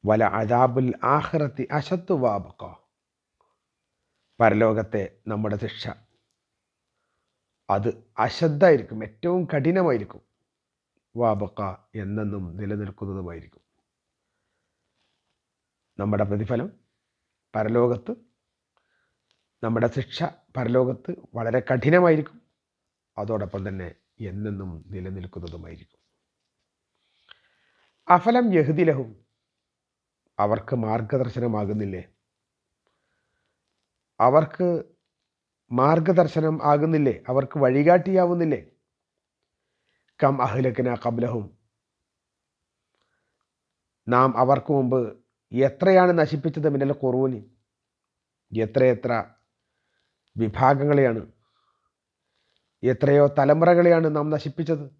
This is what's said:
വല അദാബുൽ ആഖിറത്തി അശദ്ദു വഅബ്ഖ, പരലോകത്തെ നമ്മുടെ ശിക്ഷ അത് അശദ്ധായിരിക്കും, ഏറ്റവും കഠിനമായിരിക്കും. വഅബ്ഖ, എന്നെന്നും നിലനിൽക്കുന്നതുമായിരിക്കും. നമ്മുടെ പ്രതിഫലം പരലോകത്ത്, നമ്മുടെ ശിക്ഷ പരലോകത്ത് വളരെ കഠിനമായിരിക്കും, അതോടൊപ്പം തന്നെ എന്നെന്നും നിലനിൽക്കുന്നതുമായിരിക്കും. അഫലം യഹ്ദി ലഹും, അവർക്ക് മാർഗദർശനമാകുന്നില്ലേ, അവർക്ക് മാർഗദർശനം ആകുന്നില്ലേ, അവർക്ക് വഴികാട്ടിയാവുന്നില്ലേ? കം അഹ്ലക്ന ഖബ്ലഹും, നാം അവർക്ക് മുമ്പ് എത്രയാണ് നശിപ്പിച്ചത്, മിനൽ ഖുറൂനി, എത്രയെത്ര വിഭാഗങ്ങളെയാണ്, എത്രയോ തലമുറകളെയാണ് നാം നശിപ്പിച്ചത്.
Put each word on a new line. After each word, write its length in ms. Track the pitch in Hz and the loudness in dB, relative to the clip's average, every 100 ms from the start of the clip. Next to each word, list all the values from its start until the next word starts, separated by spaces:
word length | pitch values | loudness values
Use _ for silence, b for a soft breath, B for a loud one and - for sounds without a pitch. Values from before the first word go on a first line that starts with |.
വല 200 | 101 107 107 101 | 2 2 2 0
അദാബുൽ 540 | 110 120 127 123 127 120 - | 0 2 2 2 -2 -2 0
ആഖിറത്തി 480 | 147 - 160 147 - 127 151 | 0 0 -4 -4 -6 -6 -6
അശദ്ദു 380 | - 185 180 165 | -4 -8 -4 -2
വഅബ്ഖ, 400 | 123 101 90 - - - _ _ _ _ _ _ _ _ _ _ _ _ _ _ _ _ | 0 -2 -8 -16 -18 -20 _ _ _ _ _ _ _ _ _ _ _ _ _ _ _ _
പരലോകത്തെ 640 | 113 104 113 110 101 107 95 _ 107 | 4 4 2 0 -4 -6 -8 _ -8
നമ്മുടെ 260 | 104 107 104 | -6 -4 -6
ശിക്ഷ 200 | 113 - 110 - _ _ _ _ _ _ _ _ _ _ _ _ _ _ _ _ - | -8 -10 -14 -14 _ _ _ _ _ _ _ _ _ _ _ _ _ _ _ _ -4
അത് 180 | 101 110 - _ - | -2 -2 -6 _ -4
അശദ്ധായിരിക്കും, 800 | 117 - 165 147 185 135 - 110 | -4 0 -2 4 4 4 0 -12
ഏറ്റവും 360 | 107 _ 175 180 175 | -14 _ -4 -2 -2
കഠിനമായിരിക്കും. 720 | 151 143 185 170 120 98 - _ _ _ _ _ _ _ _ _ | -2 0 0 0 -2 -6 -18 _ _ _ _ _ _ _ _ _
വഅബ്ഖ, 440 | 113 117 104 98 - 101 90 _ | -4 -2 -2 -6 -8 -10 -10 _
എന്നെന്നും 480 | 107 98 107 104 101 90 87 | -12 -8 -6 -6 -8 -10 -10
നിലനിൽക്കുന്നതുമായിരിക്കും. 1040 | 101 104 101 - 98 95 87 85 - _ _ _ _ _ _ _ _ _ _ _ _ _ _ _ _ _ _ _ _ _ _ _ _ - | -8 -8 -8 -10 -10 -10 -10 -14 -18 _ _ _ _ _ _ _ _ _ _ _ _ _ _ _ _ _ _ _ _ _ _ _ _ -8
നമ്മുടെ 260 | 104 104 101 | -4 -2 -2
പ്രതിഫലം 380 | 104 107 120 185 _ _ _ _ _ _ _ _ | -4 -4 -6 -6 _ _ _ _ _ _ _ _
പരലോകത്ത്, 600 | 110 110 117 120 117 - 240 _ _ _ _ _ _ _ _ _ _ _ _ _ _ | -6 -2 0 0 -2 -8 -14 _ _ _ _ _ _ _ _ _ _ _ _ _ _
നമ്മുടെ 260 | 113 113 117 | -4 0 0
ശിക്ഷ 240 | - - - 170 - _ | -2 -8 -8 -8 -10 _
പരലോകത്ത് 560 | 131 123 127 127 131 - 175 - 117 | -8 0 0 0 -4 -10 -14 -12 -8
വളരെ 220 | 113 123 127 | -2 -4 -2
കഠിനമായിരിക്കും, 680 | 131 127 180 175 156 151 - _ _ _ _ _ _ _ - | 0 4 4 4 2 -2 -16 _ _ _ _ _ _ _ -12
അതോടൊപ്പം 460 | 104 107 95 101 98 | -6 -6 -6 -8 -8
തന്നെ 220 | 95 87 - _ _ 104 | -10 -14 -16 _ _ -12
എന്നെന്നും 420 | 98 104 98 95 82 92 | -10 -8 -8 -12 -14 -14
നിലനിൽക്കുന്നതുമായിരിക്കും. 1040 | 95 92 95 90 92 85 85 85 82 - _ _ _ _ _ _ _ _ _ _ _ _ b b b b b b b b _ - | -14 -12 -12 -14 -16 -16 -16 -18 -20 -20 _ _ _ _ _ _ _ _ _ _ _ _ b b b b b b b b _ 2
അഫലം 400 | 175 214 240 240 175 | 4 4 2 2 2
യഹ്ദി 260 | 143 156 165 | 2 2 0
ലഹും, 200 | 135 117 107 _ _ _ _ _ _ _ _ _ _ _ - | 0 -6 -16 _ _ _ _ _ _ _ _ _ _ _ -4
അവർക്ക് 360 | 104 104 - 127 | -2 -2 -4 -4
മാർഗദർശനമാകുന്നില്ലേ, 1160 | 110 113 107 135 123 120 120 107 101 107 101 92 - _ _ _ _ _ _ _ _ _ _ _ _ _ _ _ _ _ _ _ _ - | -2 -4 -2 -2 -2 -4 -4 -2 -4 -4 -6 -8 -14 _ _ _ _ _ _ _ _ _ _ _ _ _ _ _ _ _ _ _ _ 2
അവർക്ക് 480 | 120 147 156 - 180 170 - _ _ _ _ _ _ _ _ | 4 4 2 -2 -2 -2 -8 _ _ _ _ _ _ _ _
മാർഗദർശനം 840 | 123 139 165 160 180 156 165 156 160 147 | 2 4 4 4 2 2 0 -2 -2 0
ആകുന്നില്ലേ, 440 | 147 160 156 135 110 - | 2 2 2 0 -2 -2
അവർക്ക് 260 | 131 135 151 | -2 -2 0
വഴികാട്ടിയാവുന്നില്ലേ? 1000 | 131 135 147 180 190 185 175 175 165 139 - _ _ _ _ _ _ _ _ _ _ _ _ _ _ - | 2 4 4 4 2 0 2 0 -2 -2 -6 _ _ _ _ _ _ _ _ _ _ _ _ _ _ 0
കം 160 | 139 139 | 0 2
അഹ്ലക്ന 500 | 123 120 127 127 123 120 | -2 0 -2 0 -2 -2
ഖബ്ലഹും, 420 | 117 117 117 117 101 _ _ _ _ _ _ _ _ _ _ _ _ _ _ _ _ _ _ _ _ _ _ _ _ _ - | -4 -4 -4 -4 -8 _ _ _ _ _ _ _ _ _ _ _ _ _ _ _ _ _ _ _ _ _ _ _ _ _ 0
നാം 220 | 123 131 113 | 4 4 2
അവർക്ക് 280 | 127 139 - 139 | 2 2 0 0
മുമ്പ് 240 | 127 127 113 - _ _ _ | 0 0 -2 -10 _ _ _
എത്രയാണ് 640 | 123 135 - 190 190 180 170 | 0 0 2 4 6 6 4
നശിപ്പിച്ചത്, 500 | 151 151 160 151 151 | 0 -2 -4 -2 -2
മിനൽ 180 | 139 139 139 | 0 -2 -2
ഖുറൂനി, 380 | 127 127 135 117 104 _ _ _ _ _ _ _ _ _ _ | -2 0 -2 -4 -14 _ _ _ _ _ _ _ _ _ _
എത്രയെത്ര 600 | 110 107 135 127 110 120 117 - _ _ _ _ _ _ _ _ _ _ | -4 0 4 4 2 -2 -4 -4 _ _ _ _ _ _ _ _ _ _
വിഭാഗങ്ങളെയാണ്, 840 | - 110 - 131 139 147 139 131 113 - _ _ _ _ _ _ _ _ _ _ _ _ _ _ _ | -6 -4 2 4 4 2 4 2 0 -8 _ _ _ _ _ _ _ _ _ _ _ _ _ _ _
എത്രയോ 420 | 123 127 139 143 143 143 | -2 2 4 6 4 4
തലമുറകളെയാണ് 720 | 139 156 165 175 175 165 160 | 4 6 6 6 6 4 2
നാം 120 | 151 151 | -2 -2
നശിപ്പിച്ചത്. 500 | 151 156 156 160 156 139 | -4 -6 -8 -4 -4 -6